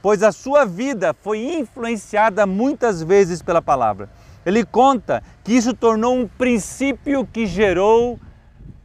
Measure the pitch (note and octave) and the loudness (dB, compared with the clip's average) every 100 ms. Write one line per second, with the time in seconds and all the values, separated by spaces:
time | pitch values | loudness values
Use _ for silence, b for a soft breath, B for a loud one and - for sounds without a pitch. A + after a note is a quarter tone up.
0 | F#3+ G#3 G#3+ - B3+ C#4+ B3 F3 C4 A#3+ | -2 2 2 0 0 2 2 -2 -6 -2
1 | E3 D3 G3 G#3+ B3 E4+ A#3 - A#3 A#3 | -2 -4 -6 -6 -4 -6 -8 -8 -8 -8
2 | - G#3 A3 G#3 G3+ F#3+ B3+ D4 A#3+ F3+ | -4 0 0 2 0 0 -2 0 -2 -2
3 | D#3+ G3+ F#3+ F3 - E3+ D#3+ C#3 A#2 G2 | 2 2 2 0 -2 -2 0 0 0 -2
4 | G2+ b b b - G#3 A3 G#3 C4+ C4 | -8 b b b -2 0 0 2 4 2
5 | - A#2+ b b - B3 A#3 A3 A#3 A3 | -2 -6 b b -2 0 0 0 0 0
6 | A#3 B3+ A3+ - B3+ A#3+ - - C#4 B3 | 0 -2 -4 -2 0 0 -4 -6 -4 -4
7 | - C#4 G#3+ A3 A3 E3+ G#3 F3 G3+ A3+ | -4 -4 -4 -6 -6 0 0 2 4 4
8 | A#3+ A3+ b b b b - - | 2 -4 b b b b -20 -20